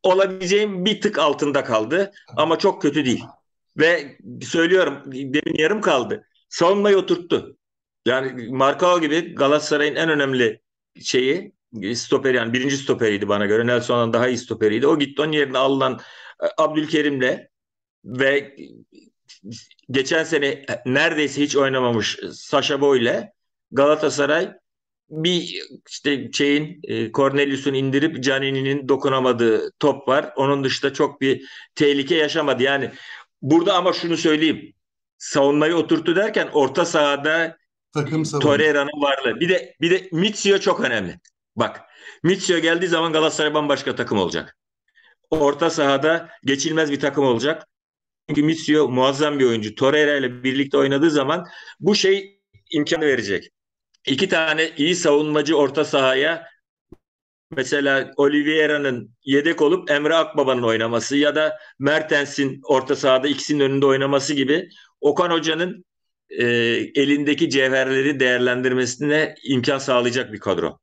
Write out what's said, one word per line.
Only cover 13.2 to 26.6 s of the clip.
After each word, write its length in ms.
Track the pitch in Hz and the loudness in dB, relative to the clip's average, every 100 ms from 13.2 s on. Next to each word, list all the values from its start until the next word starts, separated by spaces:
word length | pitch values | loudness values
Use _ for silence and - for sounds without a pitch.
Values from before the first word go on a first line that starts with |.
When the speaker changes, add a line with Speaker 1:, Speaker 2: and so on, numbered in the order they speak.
| 101 | -2
Speaker 1:
bana 180 | 101 101 | -2 0
göre. 200 | 107 117 | 0 2
Nelson'dan 460 | 120 117 120 113 | 0 0 0 0
daha 160 | 117 127 | 0 0
iyi 100 | 120 | -2
stoperiydi. 480 | - 107 107 107 139 | -6 -2 0 2 2
O 120 | 156 | 2
gitti, 240 | 139 143 | 0 -2
onun 100 | 156 | -2
yerine 260 | 151 139 131 | 0 0 0
alınan, 420 | 135 135 131 113 - - - - | 0 2 -2 -4 -12 -20 -20 -8
e, 40 | 85 - | -6 0
Abdülkerim'le 920 | 151 151 151 156 147 139 127 190 - _ _ _ _ _ | 0 0 -2 0 0 0 -2 -2 -10 _ _ _ _ _
ve 520 | - 127 135 139 - - 67 58 55 - _ _ _ - 98 110 - _ - | -14 -2 0 0 -4 -20 -20 -20 _ -20 _ _ _ -20 -20 -20 -20 _ -4
geçen 340 | 127 131 165 | -2 0 0
sene 420 | 160 156 139 - - 107 123 | 0 0 -2 -4 -8 -8 -2
neredeyse 560 | 135 165 156 143 143 | 0 2 0 -2 -2
hiç 140 | 143 139 | 0 2
oynamamış 640 | 135 131 123 117 101 - 90 | 2 2 0 0 -2 -6 -12
Sacha 480 | - - 143 151 139 | -14 -2 -2 0 0
Boey'le 480 | 143 131 117 196 208 _ _ _ _ | 2 4 2 -2 -6 _ _ _ _
Galatasaray 840 | 120 143 151 151 127 139 156 196 - _ _ _ _ _ | 2 2 2 0 0 0 0 -2 -10 _ _ _ _ _
bir 520 | 156 165 180 - 92 - 131 _ | -4 -2 -2 -4 -12 -14 -20 _
işte 440 | - 143 139 - | -8 -4 -4 -6
şeyin, 480 | - 143 143 | -2 0 0